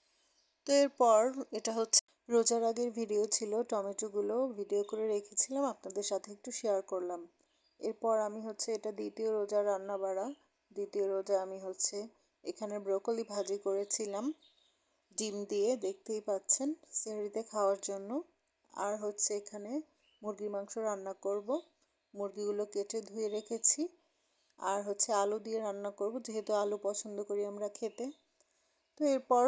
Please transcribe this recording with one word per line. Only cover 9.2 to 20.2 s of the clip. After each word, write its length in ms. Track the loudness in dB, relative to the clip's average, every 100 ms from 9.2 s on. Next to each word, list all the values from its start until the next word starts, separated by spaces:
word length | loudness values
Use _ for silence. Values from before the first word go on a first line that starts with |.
| 0
রোজার 340 | 0 2 2 2
রান্না 320 | 0 -2 -2
বাড়া, 300 | 0 0 -2 -6 _ _ _
দ্বিতীয় 360 | -8 -4 0 0
রোজা 280 | 0 2 0
আমি 160 | 0 -6
হচ্ছে 380 | -8 -2 -2 -2 -10 -14 _ _
এখানে 320 | -10 -6 -6 -4
ব্রোকলি 460 | 0 0 2 -2
ভাজি 320 | -2 -4 -2 -2
করেছিলাম 680 | 0 0 0 -2 -2 -2 -4 -6 -12 _ _ _ _ _ _ -6
ডিম 200 | -4 -4
দিয়ে, 260 | -2 2 2 2
দেখতেই 440 | -2 -6 -6 -6
পাচ্ছেন 480 | -2 -2 2 2 2 -4 -6
সেহরিতে 480 | -8 -6 -6 -4 -4
খাওয়ার 360 | -4 2 2 2
জন্য। 300 | -2 -6 -4 -6 -6 _ _ _ _
আর 180 | -6 -4 -2
হচ্ছে 300 | -4 -2 -2 -2
এখানে 360 | -6 -12 -6 -6 -8 _ _ _